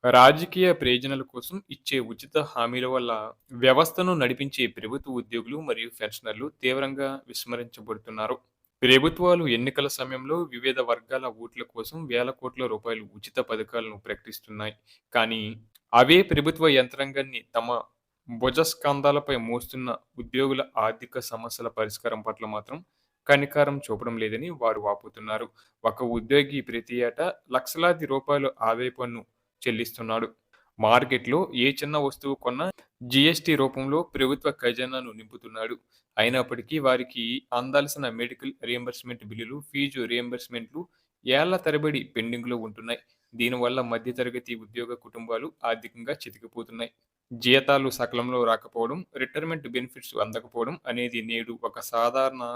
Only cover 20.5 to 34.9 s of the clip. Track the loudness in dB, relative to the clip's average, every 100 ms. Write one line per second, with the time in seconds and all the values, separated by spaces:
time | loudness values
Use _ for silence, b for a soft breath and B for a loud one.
20.5 | 0 -2 0 0 -2 -10 -10 -10 -10 -10
21.5 | -8 -8 -4 -4 -4 -6 -4 -6 -8 -8
22.5 | -8 -10 -14 -16 _ _ _ 4 4 4
23.5 | 2 2 2 -6 -6 -6 -4 -4 -4 -8
24.5 | -2 -2 0 -2 -4 -6 -16 -6 -6 -6
25.5 | b b b -4 -2 -4 -4 4 4 4
26.5 | -2 -6 -8 -6 -2 -2 0 -4 -4 _
27.5 | -4 -2 0 2 2 0 -4 2 0 0
28.5 | -2 -2 0 -2 -6 -8 -10 -16 _ _
29.5 | _ -4 -2 -4 -8 -4 -2 -4 _ _
30.5 | b b 0 6 6 6 -2 0 0 0
31.5 | 2 2 2 -2 -2 -2 -4 -6 -4 -4
32.5 | -4 -6 -8 b _ 0 4 6 4 2
33.5 | 2 2 0 -2 -2 -2 -2 0 0 -2
34.5 | -2 -2 -2 -6